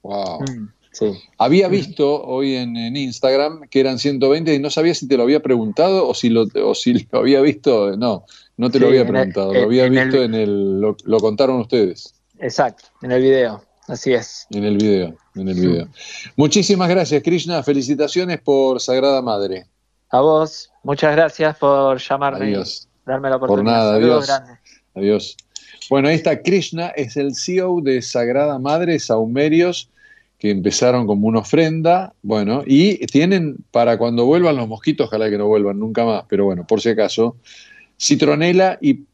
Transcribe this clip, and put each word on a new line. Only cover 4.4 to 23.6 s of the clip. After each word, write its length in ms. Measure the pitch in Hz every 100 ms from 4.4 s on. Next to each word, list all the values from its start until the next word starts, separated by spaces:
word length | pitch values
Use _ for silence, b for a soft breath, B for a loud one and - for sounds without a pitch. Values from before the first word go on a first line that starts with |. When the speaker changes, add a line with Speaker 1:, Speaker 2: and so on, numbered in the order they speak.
| 160
Speaker 1:
y 60 | 143
no 100 | 143
sabía 240 | 160 165 165
si 120 | 127
te 100 | 131
lo 60 |
había 180 | 120 147
preguntado 680 | 131 123 110 101 175 190 135
o 60 |
si 160 | 120 120
lo, 160 | 113 107 104
o 120 | 104 101
si 320 | 123 120 -
lo 80 | 123
había 220 | 120 139
visto. 540 | 147 160 147 117 101 98
No, 280 | 120 98 _ b b -
no 120 | 123
te 80 | 131
lo 80 | 139
Speaker 2:
Sí, 20 |
Speaker 1:
había 120 | 135
Speaker 2:
en 60 | 104
el, 60 |
Speaker 1:
preguntado. 400 | 107 131 92 95
Lo 60 | 98
Speaker 2:
en, 60 | 104
Speaker 1:
había 200 | 127 127
Speaker 2:
en 120 | 131
el 80 | 131
Speaker 1:
visto 180 | 135
en 100 | 120 110
el, 460 | 104 101 98 95
lo, 160 | 107 104
lo 160 | - 110
contaron 400 | 107 104 135 127
ustedes. 560 | 113 123 98 85 - _ _ _
Speaker 2:
Exacto, 460 | 139 - 127 - _ _
en 100 | 127
el 100 | 127
video. 420 | 131 135 120 104 _ _ -
Así 260 | 123 135
es. 340 | 123 107 - -
Speaker 1:
En 120 | 104 104
el 120 | 101
video, 380 | 107 98 87 82 _ 98
en 120 | 95
el 80 | 90
Speaker 2:
Sí. 120 | 90
Speaker 1:
video. 200 | 85 82 B B B B -
Muchísimas 540 | 147 202 175 190 180
gracias, 340 | 185 143 147
Krishna. 400 | 170 175 151 170
Felicitaciones 800 | 131 139 127 143 147 180 180 165
por 400 | - 139 135 131
Sagrada 400 | - 127 139 135
Madre. 440 | 123 104 98 92 - _ _ _ _
Speaker 2:
A 120 | 127
vos. 480 | 147 156 156 - - _
Muchas 320 | 135 139 156 151
gracias 420 | 160 - 156 147
por 420 | 143 139 135 131
llamarme 500 | - 139 139 135 104
y 40 |
Speaker 1:
Adiós. 340 | 98 90 - _ _ -
Speaker 2:
darme 240 | 135 139
la 100 | 131
Speaker 1:
Por 100 | 127
Speaker 2:
oportunidad. 280 | 101